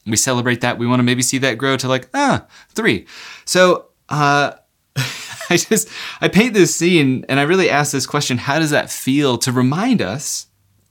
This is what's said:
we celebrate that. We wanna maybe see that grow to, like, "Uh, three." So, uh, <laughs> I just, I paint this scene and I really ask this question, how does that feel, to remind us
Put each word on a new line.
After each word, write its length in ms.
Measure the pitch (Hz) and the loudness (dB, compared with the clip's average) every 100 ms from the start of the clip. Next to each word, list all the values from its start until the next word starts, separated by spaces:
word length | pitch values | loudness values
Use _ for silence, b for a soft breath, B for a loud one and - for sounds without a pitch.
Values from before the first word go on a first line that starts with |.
| - | -4
we 100 | 107 | -2
celebrate 460 | - 123 120 120 | 0 0 0 0
that. 160 | 123 104 | -2 -2
We 80 | 120 | 0
wanna 160 | 123 | 2
maybe 180 | 123 123 | 2 0
see 160 | 127 135 | -2 -2
that 200 | 131 113 | -2 -2
grow 180 | 135 131 | -2 -2
to, 120 | 127 | -2
like, 200 | 131 - | -4 -4
"Uh, 260 | 269 285 143 - B B | -2 0 0 -4 B B
three." 360 | - 220 104 - B B B | -4 0 0 -4 B B B
So, 440 | B 180 185 165 - _ - | B 2 4 2 -2 _ -6
uh, 440 | 147 143 143 139 - _ _ _ - | 0 2 2 0 -4 _ _ _ -8
<laughs> 540 | 123 - - - - | -8 -8 -14 -12 0
I 60 | 175 | 0
just, 320 | - 220 - B B B | 2 -2 -2 B B B
I 80 | 160 | 0
paint 260 | 175 240 | 2 4
this 200 | 208 160 | 4 2
scene 500 | - 170 175 139 127 - | 4 2 4 4 0 -2
and 100 | 135 | 0
I 40 | |
really 280 | 143 185 156 | 2 2 2
ask 220 | 139 143 | 2 0
this 140 | 139 - | -2 -2
question, 320 | 151 143 123 | -4 -2 -4
how 200 | - 147 | -2 0
does 120 | 160 | 2
that 200 | 147 - | 0 -2
feel, 480 | - - 139 143 117 | -4 -2 2 2 0
to 140 | - | 0
remind 480 | 127 127 151 233 214 | 2 2 0 0 0
us 460 | 92 120 - - - _ _ _ _ | 0 -6 -8 -10 -12 _ _ _ _